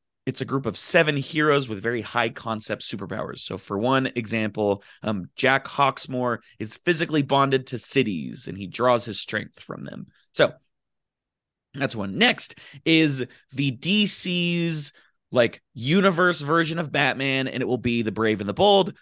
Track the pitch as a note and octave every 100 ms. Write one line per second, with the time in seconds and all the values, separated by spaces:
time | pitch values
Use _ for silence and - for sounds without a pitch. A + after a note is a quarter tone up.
0 | _ _ - - - C#3 A#2+ F#2+ - F3
1 | D#3 C#3+ - D3+ D3+ C#3+ B2+ G2+ A2+ A#2+
2 | G#2 A#2+ A#2 C3 A#2 A2 - G#2 - G2+
3 | F2 F#2+ - - - F#2+ - G2+ A#2+ C3+
4 | C3 A#2+ A2 A2+ G#2+ G#2+ G#2 G2 - -
5 | G#2+ G2+ E2+ - C3 C3+ - - C3+ -
6 | - B2+ B2 A2+ - _ A2 - - D#3+
7 | D#3+ D3+ C3+ C#3 C3+ C3+ B2+ A#2+ - C3+
8 | A2 F2 B1+ G#1+ - F#2+ F#2+ - B2 A#2+
9 | A2+ G2+ - G#2+ - - - - - -
10 | - _ _ - C#3+ - _ _ _ _
11 | _ _ _ _ _ _ _ C#3 C3+ A2+
12 | G2 G2 A#3+ - - - - C#3 D#3 D#3+
13 | D#3+ C3+ A#2+ - _ C3 C#3+ A#2 D#3+ G#3
14 | G3+ - F#3+ F3 F3 F3 E3+ D#3 C#3+ -
15 | _ _ _ B2+ A#2 - _ - B2 F#3
16 | F#3+ E3 F3+ D3 C#3+ E3 D#3+ E3 D#3 D3
17 | C#3 A#2+ C3+ C3+ C3 B2+ G#2 B2 A#2+ A#2
18 | G#2+ G2 A2 G#2 G2+ G2+ G3+ G3 F#3 -